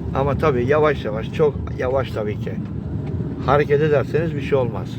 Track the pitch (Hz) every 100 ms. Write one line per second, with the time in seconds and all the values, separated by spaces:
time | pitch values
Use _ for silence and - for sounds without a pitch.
0 | - - 139 131 160 123 123 151 151 139
1 | 113 107 110 - 151 - - - 127 135
2 | 123 117 107 104 - - - - - -
3 | - - - - - 143 143 143 156 143
4 | 117 147 165 143 - 139 120 101 90